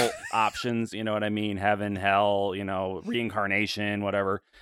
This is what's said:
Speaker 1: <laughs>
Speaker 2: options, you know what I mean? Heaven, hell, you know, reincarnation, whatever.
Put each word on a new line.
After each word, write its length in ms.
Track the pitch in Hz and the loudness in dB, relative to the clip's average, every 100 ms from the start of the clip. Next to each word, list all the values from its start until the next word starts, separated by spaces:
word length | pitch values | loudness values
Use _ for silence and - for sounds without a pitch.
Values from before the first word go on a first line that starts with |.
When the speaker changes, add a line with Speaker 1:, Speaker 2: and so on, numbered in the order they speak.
| 120 - | 4 0
Speaker 1:
<laughs> 120 | - | -2
Speaker 2:
options, 600 | 110 107 - 123 117 113 | 2 2 0 -2 0 -2
you 100 | 101 | -2
know 100 | 110 | -2
what 100 | 107 | 0
I 60 | 107 | 0
mean? 280 | 107 104 98 | 0 -2 0
Heaven, 380 | 101 104 104 98 | 2 2 0 0
hell, 580 | 98 98 104 101 98 95 | 2 4 4 2 0 -2
you 80 | |
know, 380 | 98 95 95 92 90 | -4 -2 -2 -4 -4
reincarnation, 960 | 120 113 107 101 98 104 - 104 104 | -4 -2 -2 0 0 0 -2 -2 -2
whatever. 380 | 101 101 98 101 _ - | 0 0 0 -2 _ -20